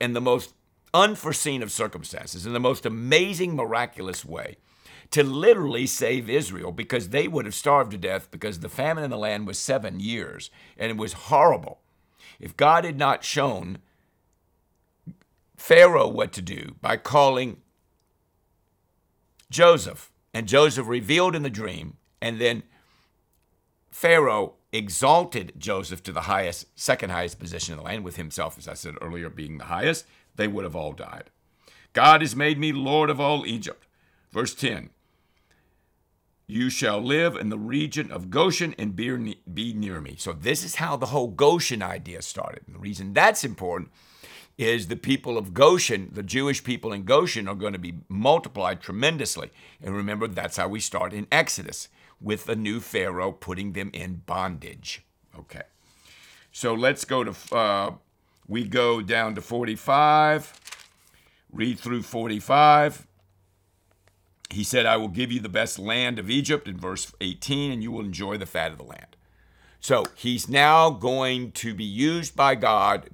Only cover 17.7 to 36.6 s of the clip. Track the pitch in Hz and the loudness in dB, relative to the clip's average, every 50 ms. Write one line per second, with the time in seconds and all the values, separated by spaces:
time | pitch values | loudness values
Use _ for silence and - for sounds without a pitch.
17.7 | _ _ _ _ _ _ _ _ _ _ _ _ _ _ _ _ _ _ _ _ | _ _ _ _ _ _ _ _ _ _ _ _ _ _ _ _ _ _ _ _
18.7 | _ _ _ _ _ _ _ _ _ _ _ _ _ _ _ - - 160 170 175 | _ _ _ _ _ _ _ _ _ _ _ _ _ _ _ -8 4 8 8 8
19.7 | 170 135 90 92 - - - - _ _ _ _ - 113 113 92 120 143 151 156 | 8 8 2 -4 -10 -14 -18 -20 _ _ _ _ -8 -6 0 4 6 8 8 6
20.7 | 107 131 120 110 123 123 104 101 151 170 185 185 165 156 147 135 101 107 110 92 | 6 0 -2 -2 -2 -2 0 2 2 4 4 2 2 -2 -4 -6 -6 -6 -6 -6
21.7 | 87 78 80 82 - _ _ _ _ _ 113 117 117 110 123 117 120 107 - _ | -8 -8 -10 -12 -14 _ _ _ _ _ -8 -6 -2 0 0 0 0 -2 -6 _
22.7 | _ _ _ _ _ _ _ _ _ _ _ _ _ _ _ _ _ _ _ _ | _ _ _ _ _ _ _ _ _ _ _ _ _ _ _ _ _ _ _ _
23.7 | _ _ _ _ - - - 165 165 160 143 123 107 104 95 - - _ _ _ | _ _ _ _ -4 0 4 6 6 6 6 4 2 0 -2 -4 -6 _ _ _
24.7 | - 110 104 98 87 - 131 139 156 175 170 170 - 110 90 - - 71 - 107 | -8 -6 -6 -6 -2 2 4 6 6 6 4 0 -4 -8 -10 -10 -12 -10 -6 -4
25.7 | 101 95 95 78 92 85 - 98 80 82 80 92 98 98 95 87 85 - - _ | -4 -4 -4 -8 -12 -12 -12 -8 -8 -6 -2 0 0 0 0 -2 -6 -8 -12 _
26.7 | _ - - - 131 - 110 92 90 85 87 85 - - - 85 87 82 - 85 | _ -4 -2 -2 -2 -2 -2 -4 -4 -4 -6 -6 -8 -12 -12 -12 -10 -8 -8 -8
27.7 | 80 76 82 82 104 110 95 87 78 90 82 76 - 92 78 80 - - - - | -10 -10 -10 -10 -10 -10 -10 -12 -12 -12 -12 -10 -8 -8 -8 -8 -8 -12 -16 -16
28.7 | 73 - - 82 - - - 82 85 85 82 80 - 78 76 76 78 69 - - | -14 -14 -14 -14 -14 -12 -12 -10 -10 -10 -10 -12 -12 -12 -12 -12 -12 -14 -10 -8
29.7 | 85 92 123 160 165 - - _ _ _ _ _ _ - 107 107 101 98 95 85 | -6 -2 -2 -2 -2 -4 -8 _ _ _ _ _ _ -6 -4 -4 -4 -6 -8 -8
30.7 | 76 85 76 73 71 - - - - - - _ _ _ _ _ _ _ _ _ | -8 -8 -8 -8 -10 -12 -14 -16 -16 -18 -20 _ _ _ _ _ _ _ _ _
31.7 | - - _ _ - 117 131 147 156 151 160 127 110 135 147 151 156 143 156 156 | -20 -20 _ _ 4 8 10 10 10 10 6 2 0 0 0 0 2 0 0 -2
32.7 | 139 139 135 139 147 156 151 147 147 131 143 143 151 143 - 92 113 113 98 - | -2 -2 0 2 4 4 4 4 2 2 2 2 2 0 -2 -4 -6 -6 -8 -10
33.7 | - - _ _ _ _ _ _ _ _ _ _ - 110 127 127 - - 139 123 | -12 -14 _ _ _ _ _ _ _ _ _ _ -4 -4 -4 -4 -4 -4 -4 -4
34.7 | 107 71 - - _ _ _ _ _ _ _ _ _ _ _ _ _ _ _ _ | -4 -6 -10 -14 _ _ _ _ _ _ _ _ _ _ _ _ _ _ _ _
35.7 | _ _ _ _ _ _ _ _ _ _ _ _ _ _ _ - 104 113 | _ _ _ _ _ _ _ _ _ _ _ _ _ _ _ -6 -4 -2